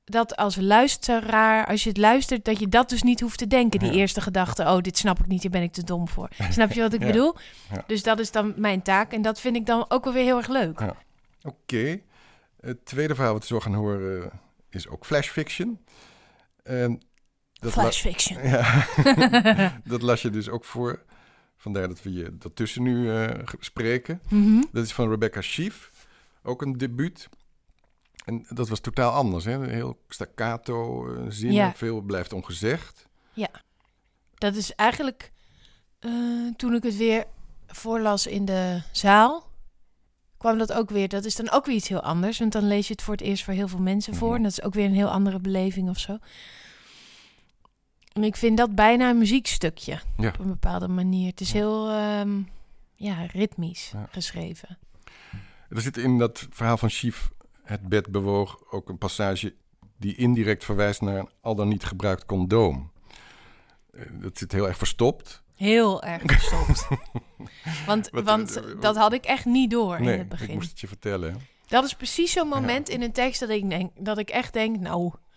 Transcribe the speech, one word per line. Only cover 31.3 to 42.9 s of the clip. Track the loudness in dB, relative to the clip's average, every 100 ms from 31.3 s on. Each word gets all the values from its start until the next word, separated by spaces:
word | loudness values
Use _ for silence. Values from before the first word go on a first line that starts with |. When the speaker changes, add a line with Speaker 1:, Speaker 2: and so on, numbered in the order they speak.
| -4 2 2
Speaker 1:
Ja. | 2
Speaker 2:
veel | 0 -6 -6
blijft | -4 -6 -6
ongezegd. | -8 -10 -4 -2 -4 -8 -20 _ _ _
Speaker 1:
Ja. | -8 -8 -8 _ _ _ _ _ _ _
Dat | _ -2 -2
is | -6 0
eigenlijk, | 2 2 -4 -8 -16 -20 _ _ -20 _ _ _
eh, | -6 -4 -2 -2 -4 -4
toen | -2
ik | 0
het | 0 0
weer | 2 2 -2 -12 -18 -20 -18
voorlas | -10 -4 0 2 0 -2
in | -2 -2
de | 0 0 -4 -6
zaal, | 0 6 8 8 4 -8 -16 -18 -20 -20 _ _ _ _ -2
kwam | 0 2
dat | 0
ook | -2 -2
weer, | -2 -2
dat | -4 -6
is | -6
dan | 0
ook | 0 2
weer | -2
iets | -2
heel | -4
anders. | -2 -2 -2 0
Want | 0
dan | 0 2
lees | 0
je | -2